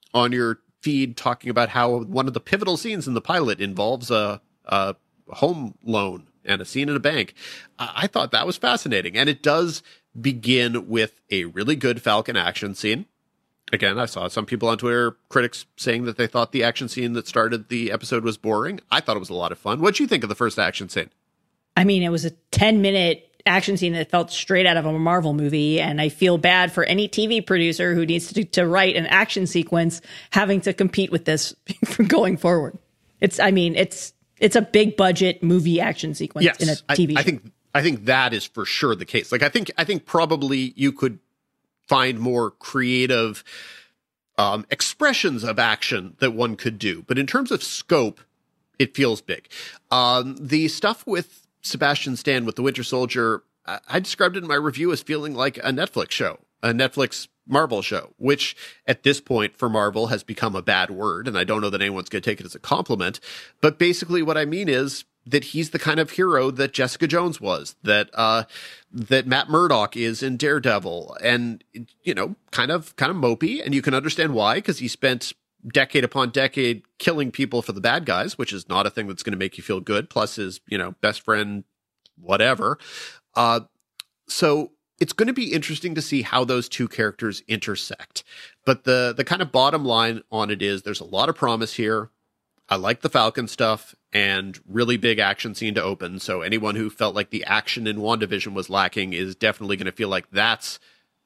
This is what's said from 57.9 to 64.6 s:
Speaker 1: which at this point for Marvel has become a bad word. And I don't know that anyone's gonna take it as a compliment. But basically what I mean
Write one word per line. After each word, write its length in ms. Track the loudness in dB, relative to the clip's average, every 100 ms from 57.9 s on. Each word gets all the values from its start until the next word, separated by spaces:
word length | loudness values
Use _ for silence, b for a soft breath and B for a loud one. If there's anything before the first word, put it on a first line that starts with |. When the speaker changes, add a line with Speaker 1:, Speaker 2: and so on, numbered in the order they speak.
| -4 -6 _
Speaker 1:
which 360 | 0 0 -2 B B B -2
at 160 | 2
this 180 | 2 2
point 360 | 0 0 0 -2
for 120 | 0
Marvel 380 | 2 2 0 -2
has 140 | -2
become 320 | -6 -4 -4
a 80 | -2
bad 280 | 0 2 0
word. 360 | -2 -4 -4 -4
And 100 | -2
I 60 |
don't 180 | 0 0
know 100 | -2
that 120 | -2
anyone's 260 | -2 -4 -6
gonna 120 | -4
take 180 | -4 -4
it 80 | -8
as 80 |
a 60 | -16
compliment. 580 | -2 -2 0 -2 -2 -4 B B B _
But 180 | 2 4
basically 440 | 2 0 -2 -2
what 160 | 0 0
I 60 |
mean 240 | -2 -2